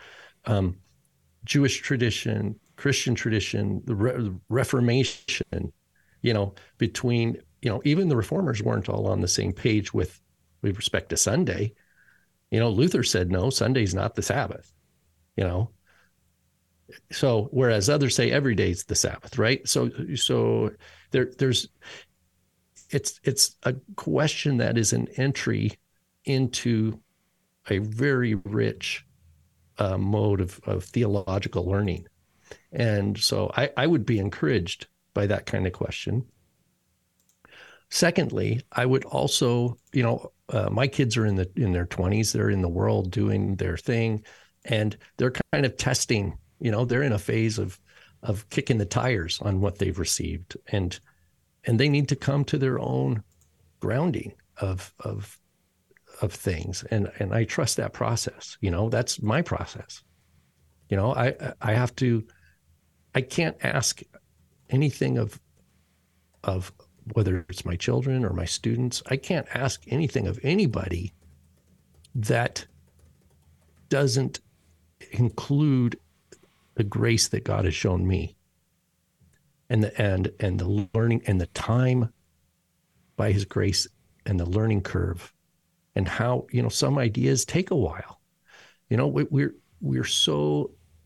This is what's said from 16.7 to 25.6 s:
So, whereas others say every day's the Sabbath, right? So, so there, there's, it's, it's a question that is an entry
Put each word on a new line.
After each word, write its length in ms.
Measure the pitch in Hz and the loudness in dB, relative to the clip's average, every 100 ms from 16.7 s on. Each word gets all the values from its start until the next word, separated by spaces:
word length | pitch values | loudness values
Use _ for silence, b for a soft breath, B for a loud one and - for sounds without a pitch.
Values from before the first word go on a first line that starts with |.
| _ - - - | _ -20 -20 -12
So, 360 | - 135 110 117 | 0 2 2 0
whereas 380 | 127 123 107 98 | 2 4 4 2
others 240 | 147 131 | 2 2
say 160 | - 117 | 2 2
every 260 | 143 135 95 | 2 2 2
day's 280 | 92 90 | 2 0
the 120 | - 104 | -2 -2
Sabbath, 420 | - - - 120 | -2 -4 -8 0
right? 280 | 110 135 - | 2 2 0
So, 200 | 135 120 - - 139 | 0 0 -4 -6 -2
so 560 | - 123 113 113 107 - B B B | 0 2 2 2 0 -6 B B B
there, 200 | 135 123 - | -2 0 0
there's, 320 | 131 110 - _ B B B _ _ _ _ _ _ - - | 0 0 -2 _ B B B _ _ _ _ _ _ -20 -6
it's, 320 | 139 - - | -4 -4 -4
it's 320 | 135 127 - - | -2 2 0 0
a 100 | 131 131 - 190 | -4 -4 -8 -8
question 600 | 156 139 147 - 143 123 | -2 2 2 0 0 2
that 200 | 113 117 | 2 2
is 140 | 107 | 2
an 160 | 120 117 - | 0 -2 -2
entry 560 | 139 - 117 107 | -2 0 -2 0